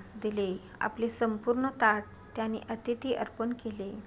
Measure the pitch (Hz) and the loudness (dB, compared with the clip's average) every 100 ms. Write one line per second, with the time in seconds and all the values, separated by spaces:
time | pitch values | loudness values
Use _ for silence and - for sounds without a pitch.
0 | - 220 214 208 196 190 - - 214 - | -8 -4 -2 0 0 0 -6 -2 -2 0
1 | 233 226 226 214 233 240 262 262 226 208 | -2 2 2 2 2 4 2 6 6 6
2 | 208 - - - 220 220 - 226 233 240 | 2 -12 -10 -2 -2 -2 -4 -4 -2 -2
3 | 269 - 214 - 226 240 226 208 196 208 | 0 0 0 -2 -2 -2 -4 -6 -6 -8